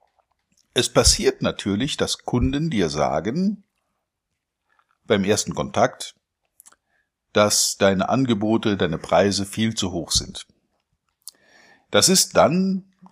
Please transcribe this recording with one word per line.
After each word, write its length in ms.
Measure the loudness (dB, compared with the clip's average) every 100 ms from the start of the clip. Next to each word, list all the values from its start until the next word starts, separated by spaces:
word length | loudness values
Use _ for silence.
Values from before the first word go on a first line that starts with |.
| _ _ _ _ _ _ _
es 140 | -4 0
passiert 540 | 2 2 2 0 0
natürlich, 540 | -2 -2 -2 -2 -2 -4
dass 280 | -4 -6
Kunden 460 | -4 -2 0 -2 -2
dir 180 | -2 -2
sagen, 760 | 0 -2 -2 -2 -2 -2 -4 _ _ _ _ _ _ _ _ _ _ _ _ _ _
beim 200 | 0 2
ersten 300 | 2 0 -2
Kontakt, 600 | -6 -4 0 -2 -2 -16 -18 _ _ _ _ -20 _ _ _ _ _ _
dass 440 | 2 2 2 -2 2
deine 320 | 2 2 0
Angebote, 680 | 0 0 -2 0 0 0 -2
deine 220 | -2 -4
Preise 460 | 0 2 2 0
viel 300 | -4 -4 -4
zu 180 | -2 -6
hoch 200 | -6 -4
sind. 340 | -4 -6 -14 -20 _ _ _ _ _ _ _ -20 -20 _ _ _ _ _
Das 180 | 2 4
ist 280 | 2 2 4
dann 560 | 4 4 0 -2 -8 _ -12